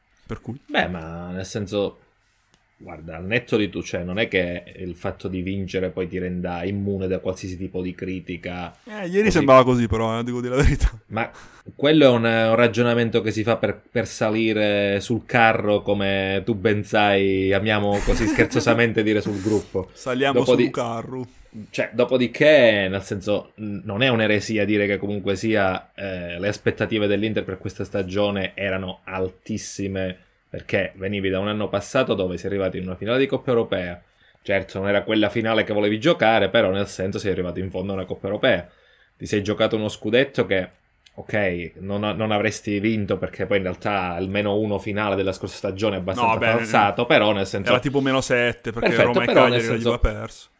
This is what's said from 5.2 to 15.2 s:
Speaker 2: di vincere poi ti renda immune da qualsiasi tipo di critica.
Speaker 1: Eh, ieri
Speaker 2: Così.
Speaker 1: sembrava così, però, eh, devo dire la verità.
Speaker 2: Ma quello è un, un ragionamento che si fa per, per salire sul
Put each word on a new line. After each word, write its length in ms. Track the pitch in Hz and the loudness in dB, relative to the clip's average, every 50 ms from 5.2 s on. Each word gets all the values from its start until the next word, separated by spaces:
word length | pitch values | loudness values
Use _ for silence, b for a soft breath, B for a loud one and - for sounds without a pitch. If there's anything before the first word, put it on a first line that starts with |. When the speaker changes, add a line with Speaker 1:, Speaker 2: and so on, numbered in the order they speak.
| - | -8
Speaker 2:
di 140 | 92 92 92 | -6 -6 -6
vincere 480 | 90 95 98 98 95 90 - 92 92 92 | -4 -4 -4 -6 -6 -4 -4 -4 -4 -4
poi 160 | - 98 90 | -4 -4 -6
ti 120 | 85 92 90 | -4 -4 -6
renda 440 | 90 90 90 90 90 87 87 85 87 | -6 -4 -4 -4 -4 -6 -6 -6 -4
immune 440 | 98 101 101 98 101 98 95 95 | -4 -4 -4 -2 -2 -2 -2 -2
da 120 | 92 92 - | -2 -4 -4
qualsiasi 380 | - 95 92 - - 95 92 | -4 -6 -6 -6 -8 -10 -8
tipo 240 | 87 95 90 - 92 | -8 -8 -8 -6 -6
di 140 | 92 92 90 | -6 -6 -8
critica. 840 | - 98 92 92 92 85 - 90 82 - 90 87 90 87 82 - _ _ | -8 -8 -8 -8 -8 -8 -10 -12 -10 -8 -10 -10 -8 -10 -12 -14 _ _
Speaker 1:
Eh, 220 | - 214 208 190 | -16 -12 -10 -8
ieri 240 | 170 185 202 220 202 | -2 0 2 2 4
Speaker 2:
Così. 0 | |
Speaker 1:
sembrava 320 | 175 165 143 139 131 131 123 | 4 4 6 10 10 10 10
così, 240 | 127 127 120 117 | 8 4 4 2
però, 320 | 104 113 110 113 113 110 117 | 2 0 0 0 0 -2 -2
eh, 40 | 120 | -4
devo 180 | 123 123 123 | -4 -4 -4
dire 140 | 120 123 127 | -4 -2 0
la 60 | 139 147 | 4 4
verità. 280 | 143 143 135 - - - 107 _ | 4 4 4 0 -2 -2 -4 _
Speaker 2:
Ma 240 | _ 104 110 120 - B B B B B B B - - | _ -4 -4 -4 -4 B B B B B B B -20 -6
quello 300 | - 135 147 160 156 139 | 0 4 4 6 8 8
è 40 | 131 | 8
un, 140 | 120 117 113 | 6 6 4
un 320 | 117 113 113 113 113 113 | 2 2 4 4 4 4
ragionamento 640 | 117 120 113 107 120 120 120 120 120 117 110 113 113 | 4 4 4 4 2 2 2 4 2 0 2 2 0
che 100 | 98 110 | 0 0
si 100 | 104 110 101 | -2 -2 0
fa 140 | 117 113 | 0 0
per, 240 | - - 101 98 - _ _ | 0 0 -2 -4 -4 _ _
per 160 | - 120 110 | -4 -4 -4
salire 920 | - - - 120 107 107 113 113 110 107 107 107 104 101 101 101 101 98 101 | -2 -2 -2 0 0 2 2 2 2 2 2 2 2 2 2 2 2 0 0
sul 260 | - - 120 107 | 0 -2 -2 -2